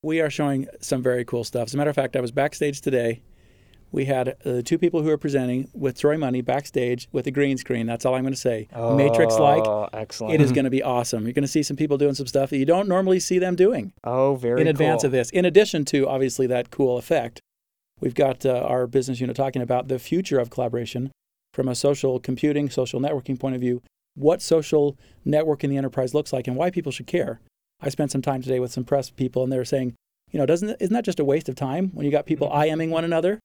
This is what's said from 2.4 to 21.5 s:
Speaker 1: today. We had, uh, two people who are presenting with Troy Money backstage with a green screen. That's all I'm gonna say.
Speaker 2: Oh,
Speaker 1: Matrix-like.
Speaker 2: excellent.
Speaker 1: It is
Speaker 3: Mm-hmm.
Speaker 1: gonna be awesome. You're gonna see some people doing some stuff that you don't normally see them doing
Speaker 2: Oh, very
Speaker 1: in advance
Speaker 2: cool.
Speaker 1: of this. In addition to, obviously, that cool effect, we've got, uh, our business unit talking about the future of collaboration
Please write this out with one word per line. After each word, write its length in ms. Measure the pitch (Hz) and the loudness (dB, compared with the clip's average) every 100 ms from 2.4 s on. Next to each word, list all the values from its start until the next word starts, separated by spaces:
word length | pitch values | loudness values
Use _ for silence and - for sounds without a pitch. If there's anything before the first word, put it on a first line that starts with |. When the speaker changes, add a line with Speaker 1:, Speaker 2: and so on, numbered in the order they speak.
| 143 - 147 139 | -2 0 -4 -2
Speaker 1:
today. 420 | - 127 117 117 _ - _ _ _ _ _ | -2 0 0 -4 _ -20 _ _ _ _ _
We 140 | - 139 | -4 0
had, 320 | 131 127 - 147 | 0 -2 -4 -4
uh, 160 | 123 | -4
two 140 | 123 165 | 0 0
people 240 | 175 170 | 2 2
who 80 | 156 | 0
are 80 | 151 | 0
presenting 520 | 151 139 127 127 135 | 0 0 0 -2 -6
with 260 | 226 139 127 | -4 -4 2
Troy 200 | 147 156 | 2 2
Money 220 | 139 127 | 0 -2
backstage 680 | 123 131 143 139 123 123 - | 0 -2 -2 -2 -2 -2 -4
with 140 | - 131 | -4 -2
a 60 | |
green 260 | 139 139 131 | 0 2 0
screen. 300 | - 123 113 | -2 -4 -2
That's 180 | 117 131 | -2 0
all 80 | |
I'm 100 | 131 | 0
gonna 120 | 135 131 | -2 -2
say. 320 | - 110 104 | -2 -2 -6
Speaker 2:
Oh, 240 | 117 117 139 | -4 2 4
Speaker 1:
Matrix-like. 920 | 143 117 117 113 143 139 110 107 104 | 6 6 4 6 6 6 2 0 -4
Speaker 2:
excellent. 420 | 110 110 - 110 156 | -8 -10 -8 0 4
Speaker 1:
It 40 | |
is 100 | 139 | 4
Speaker 3:
Mm-hmm. 60 | 127 | 4
Speaker 1:
gonna 140 | 135 | 2
be 140 | 131 | 0
awesome. 400 | - 123 120 117 | 0 -2 -2 -4
You're 100 | 110 | -2
gonna 140 | 127 139 | -2 0
see 160 | 156 | 0
some 140 | 143 143 | -2 -2
people 200 | 151 143 | 0 2
doing 160 | 147 | 2
some 140 | 135 127 | 0 -2
stuff 240 | 139 139 | -2 0
that 60 | 135 | 0
you 80 | 135 | 2
don't 220 | 175 202 | 2 4
normally 320 | 180 190 185 | 2 4 2
see 200 | - 185 | 2 2
them 160 | 185 180 | 2 4
doing 360 | 190 220 101 _ | 4 4 -4 _
Speaker 2:
Oh, 320 | 117 127 135 135 | -4 2 2 2
very 260 | 123 123 | 0 2
Speaker 1:
in 60 | 156 | 2
advance 340 | 147 156 156 | 4 2 2
Speaker 2:
cool. 60 | 143 | 2
Speaker 1:
of 40 | |
this. 180 | 127 117 | 2 2
In 140 | 185 180 | 2 6
addition 380 | 175 208 - 143 | 6 4 0 0
to, 220 | 143 131 | 0 2
obviously, 380 | 135 135 - 127 | 0 -2 0 0
that 240 | 123 123 | 0 -4
cool 300 | - 135 123 | 0 0 0
effect, 420 | - 160 117 - _ _ _ _ _ _ | 0 -2 -2 -12 _ _ _ _ _ _
we've 160 | 127 127 | -4 2
got, 320 | 139 127 131 | 2 2 0
uh, 180 | 123 - | 0 0
our 220 | 127 123 | 0 0
business 320 | 135 127 123 | 0 -2 -4
unit 160 | 127 120 | -4 -2
talking 260 | 135 131 | -2 -2
about 260 | 120 127 135 | -2 -2 -2
the 120 | 131 | -6
future 400 | - 170 190 139 | -2 -4 0 0
of 100 | 120 | 0
collaboration 600 | - 120 120 117 131 135 _ _ _ _ | -4 -4 -4 -6 -6 -8 _ _ _ _